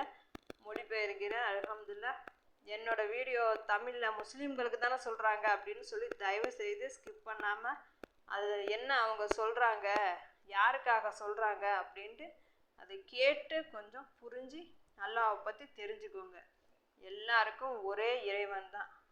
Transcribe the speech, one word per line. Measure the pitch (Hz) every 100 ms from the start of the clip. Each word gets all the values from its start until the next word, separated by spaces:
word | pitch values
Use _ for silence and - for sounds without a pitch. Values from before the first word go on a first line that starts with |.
| 262 - _ - - - 214
மொழிபெயர்க்கிறேன். | 214 208 220 208 202 208 226 233
அல்ஹம்துலில்லாஹ். | 202 202 214 202 202 240 - - - _ _ 202
என்னோட | 214 226 220 214
வீடியோ | 240 262 247 226 214 -
தமிழ்ல | 208 240 247 226
முஸ்லிம்களுக்கு | 214 214 262 285 262 240 226
தானே | 240 254
சொல்றாங்க | 247 220 220 214 214
அப்படின்னு | 202 208 214
சொல்லி | - 214 233
தயவு | - 196 202 247
செய்து | - 208 208 262
ஸ்கிப் | - 220 208 220
பண்ணாம, | 214 208 208 233 285 - _ - _ -
அது | 202 208 208 202
என்ன | 220 254 269
அவங்க | 226 220 208 220
சொல்றாங்க, | 220 233 233 214 202 208 196 175 - _ -
யாருக்காக | 196 220 262 247 226 214 202
சொல்றாங்க | 208 214 214 202 202
அப்படின்ட்டு | 196 180 196 202 233 339 - _ _ _ -
அதை | - 196 -
கேட்டு | 247 262 294 - 320 320
கொஞ்சம் | 214 208 254 294 _
புரிஞ்சு | 233 247 262 302 339 - _ -
அல்லாஹ்வை | 202 226 220 208
பத்தி | 214 214 285
தெரிஞ்சுக்கோங்க. | - 208 427 427 381 370 359 - _ _ _ _ _
எல்லாருக்கும் | 190 202 220 233 214 214 262 233
ஒரே | 190 202 226 247
இறைவன் | 208 202 202 196 196
தான், | 202 - - _